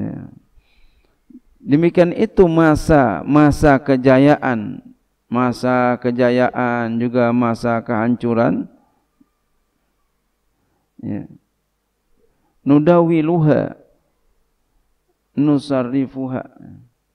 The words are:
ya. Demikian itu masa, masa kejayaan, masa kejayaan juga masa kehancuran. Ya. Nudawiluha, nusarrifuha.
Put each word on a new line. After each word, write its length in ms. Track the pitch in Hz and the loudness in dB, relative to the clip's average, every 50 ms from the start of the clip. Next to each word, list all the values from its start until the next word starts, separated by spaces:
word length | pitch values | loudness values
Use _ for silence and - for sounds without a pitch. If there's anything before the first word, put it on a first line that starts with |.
ya. 180 | 101 110 - - - - - - _ _ _ _ _ _ _ _ _ _ _ _ _ _ _ _ _ _ - - _ _ _ _ | -8 -10 -10 -14 -16 -18 -20 -20 _ _ _ _ _ _ _ _ _ _ _ _ _ _ _ _ _ _ -20 -20 _ _ _ _
Demikian 560 | - - 135 156 170 170 - 180 175 170 - | -4 -2 0 0 2 2 2 2 2 2 0
itu 320 | - 220 220 - - 190 165 | -2 -4 0 2 2 2 4
masa, 720 | 165 165 165 156 151 147 - - 160 143 127 110 92 76 | 4 2 2 2 2 2 2 2 2 2 2 0 -2 -4
masa 560 | - - 139 151 151 147 139 - 156 151 139 | -4 0 2 4 4 2 2 2 2 2 2
kejayaan, 1040 | 127 - 143 135 127 123 135 127 131 139 147 147 - 139 131 120 110 104 104 90 - - - - _ _ _ _ _ _ _ | 2 2 -2 -2 0 2 2 4 4 4 4 2 2 0 -4 -4 -4 -6 -8 -12 -14 -18 -20 -20 _ _ _ _ _ _ _
masa 720 | 117 120 127 123 117 - 123 127 127 127 123 123 123 120 | -4 -2 -2 -2 -4 -4 -4 -2 0 0 0 0 -2 -2
kejayaan 960 | - 123 120 123 127 120 123 123 123 - - 120 123 120 120 120 117 113 113 | -4 -4 -2 0 0 0 2 0 0 -2 -2 -4 -4 -4 -4 -4 -4 -4 -4
juga 320 | 117 120 123 117 123 120 120 120 | -4 -4 -2 -2 0 0 0 0
masa 480 | 123 120 117 113 110 117 117 117 113 113 | 0 0 -2 -2 -4 -4 -4 -4 -4 -4
kehancuran. 800 | - 120 107 113 120 120 - - 120 117 113 117 147 185 254 - - _ _ _ _ _ _ _ _ _ _ _ _ _ _ _ _ _ _ _ _ _ _ _ _ _ _ _ _ _ _ _ _ _ _ _ _ _ _ _ _ _ _ _ _ _ - - | -4 -4 -2 -2 -2 -2 -2 -2 -2 0 0 0 0 -2 -4 -8 -10 _ _ _ _ _ _ _ _ _ _ _ _ _ _ _ _ _ _ _ _ _ _ _ _ _ _ _ _ _ _ _ _ _ _ _ _ _ _ _ _ _ _ _ _ _ -14 -12
Ya. 240 | 110 104 - - - - - _ _ _ _ _ _ _ _ _ _ _ _ _ _ _ _ _ _ _ _ _ _ _ _ - | -10 -10 -10 -12 -14 -20 -20 _ _ _ _ _ _ _ _ _ _ _ _ _ _ _ _ _ _ _ _ _ _ _ _ 0
Nudawiluha, 1160 | 139 143 147 151 170 175 175 170 165 170 160 151 160 175 170 151 151 120 - - - - - _ _ _ _ _ _ _ _ _ _ _ _ _ _ _ _ _ _ _ _ _ _ _ _ _ _ _ _ _ _ _ 135 | 2 2 4 4 4 4 4 2 2 0 0 0 0 0 0 2 2 2 0 0 -4 -8 -16 _ _ _ _ _ _ _ _ _ _ _ _ _ _ _ _ _ _ _ _ _ _ _ _ _ _ _ _ _ _ _ -2
nusarrifuha. 1040 | 143 151 147 135 131 - 139 131 123 120 131 139 131 123 - 131 131 127 127 120 - - _ - - 95 98 101 120 _ _ _ _ _ | 0 0 0 0 -2 -4 -4 -4 -4 -4 -4 -4 -4 -6 -8 -10 -10 -8 -8 -8 -10 -12 _ -20 -20 -20 -20 -20 -20 _ _ _ _ _